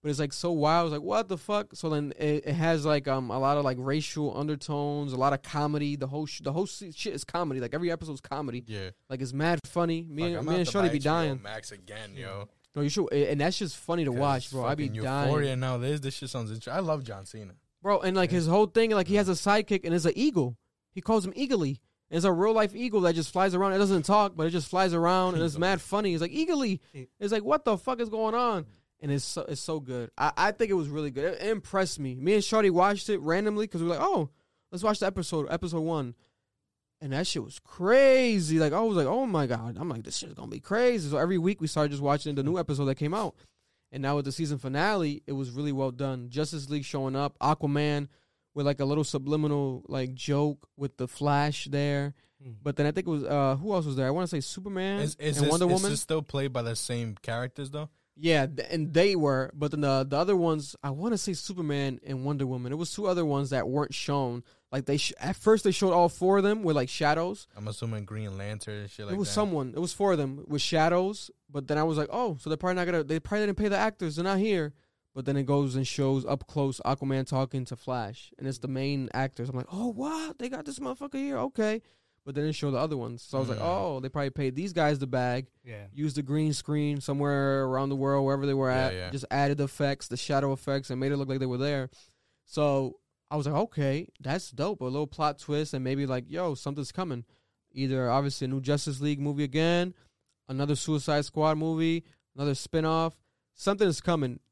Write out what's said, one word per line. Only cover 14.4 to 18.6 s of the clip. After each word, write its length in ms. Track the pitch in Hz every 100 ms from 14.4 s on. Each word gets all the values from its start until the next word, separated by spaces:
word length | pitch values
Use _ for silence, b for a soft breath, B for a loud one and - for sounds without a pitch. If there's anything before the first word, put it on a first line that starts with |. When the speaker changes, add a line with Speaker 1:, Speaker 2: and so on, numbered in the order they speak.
| 127
Speaker 1:
bro. 140 | 135 120
I 80 | 147
be 120 | 143
Speaker 2:
fucking 160 | 110
Speaker 1:
dying. 240 | 131 139 143
Speaker 2:
Euphoria 280 | 135 143 131
now. 220 | 131 123
This, 220 | 131 151
this 140 | 135 -
shit's 180 | 131 131
on 120 | 110
Instagram. 260 | 113 -
I 60 | 151
love 240 | 175 156
John 220 | 120 98 98
Cena. 260 | 110 101 90 _ _
Speaker 1:
Bro, 160 | 196 202
and, 140 | 185 190
like, 140 | 180
Speaker 2:
Yeah. 60 | 180
Speaker 1:
his 100 | 160
whole 180 | 190